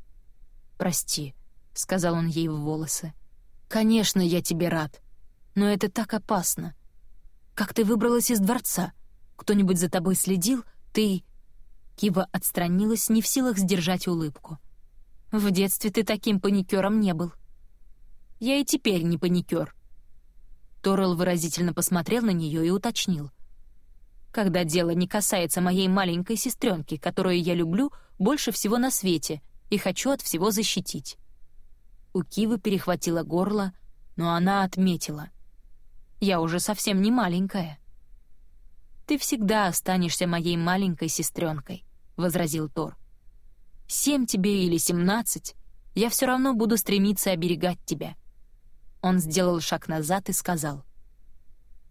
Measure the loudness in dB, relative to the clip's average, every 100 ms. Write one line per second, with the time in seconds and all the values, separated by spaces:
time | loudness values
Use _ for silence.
0 | -20 -20 -20 -20 -20 -20 -20 -4 -2 -2
1 | -2 -6 -6 -12 -20 -20 -12 -8 -2 0
2 | 2 2 0 0 -2 -2 -2 -4 -4 -6
3 | -8 -12 -20 -20 -20 -20 -4 2 4 4
4 | 4 2 2 2 0 0 0 0 -2 -8
5 | -20 -20 -20 -20 -4 2 2 2 0 -2
6 | -2 -4 0 0 0 -2 -6 -12 -20 -20
7 | -20 -20 -20 -20 -12 -6 -2 0 2 4
8 | 4 4 4 2 2 0 -2 -2 -4 -8
9 | -20 -20 -20 -6 0 4 4 4 2 0
10 | 2 0 2 0 2 0 -4 -18 -4 0
11 | 2 0 -4 -18 -20 -20 -20 -20 -20 -2
12 | 0 2 0 -2 -2 -2 2 2 2 2
13 | 2 2 2 2 2 2 2 2 2 0
14 | 0 -2 -2 -8 -14 -16 -16 -20 -20 -20
15 | -20 -20 -4 0 2 2 2 0 0 0
16 | 0 0 0 2 2 2 2 2 2 4
17 | 2 0 -4 -8 -20 -20 -20 -20 -20 -20
18 | -20 -20 -18 -6 0 2 2 0 2 2
19 | 2 0 2 2 2 -2 -2 -8 -20 -20
20 | -18 -20 -20 -20 -18 -18 -20 -4 0 4
21 | 2 2 2 2 0 0 -2 0 0 0
22 | 2 2 2 2 0 0 2 2 0 -2
23 | -2 -2 -4 -12 -18 -18 -20 -20 -20 -20
24 | -20 -20 -8 0 2 2 2 2 2 2
25 | 0 0 2 0 0 2 2 4 4 4
26 | 2 0 -2 -2 -4 -2 0 0 -4 -4
27 | -2 0 2 2 2 0 2 2 0 -4
28 | -18 0 2 2 0 -2 0 2 2 0
29 | 0 0 -2 -8 -10 -20 -4 -2 0 -2
30 | 0 -2 -2 0 0 0 0 -2 -4 -8
31 | -10 -16 -20 -20 -20 -20 -20 -20 -20 -20
32 | -6 -4 -2 -2 0 0 0 0 0 0
33 | 0 -2 0 0 2 0 -2 -6 -18 -20
34 | -12 -4 0 2 2 2 0 2 2 2
35 | -4 -8 -12 -16 -20 -20 -20 -20 -18 -20
36 | -20 -2 2 2 2 0 0 -2 0 2
37 | 4 4 2 0 0 -2 -6 -10 -18 -20
38 | -20 -20 -20 -20 -20 -20 -20 -20 -20 -16
39 | -4 -2 0 0 2 4 2 0 0 0
40 | 0 0 0 0 0 0 2 2 0 -2
41 | -2 -2 -4 -2 -2 -4 -8 -14 -16 -20
42 | -14 -2 0 0 0 -2 -4 -4 -6 -8
43 | -20 -20 -20 -20 -20 -20 -20 -20 -8 -2
44 | 2 2 2 2 2 2 2 2 2 2
45 | 2 2 -2 -6 -10 -16 -18 -20 -6 0
46 | 0 2 2 2 2 2 2 2 2 2
47 | 4 2 0 0 0 0 0 -2 -6 -6
48 | -8 -12 -18 -20 -20 -20 -20 -20 -20 -4
49 | 2 2 2 2 2 2 0 -4 -2 -4
50 | 0 -2 0 -2 -2 -2 -2 -6 -12 -20
51 | -20 -20 -20 -20 -20 -20 -20 -20 -14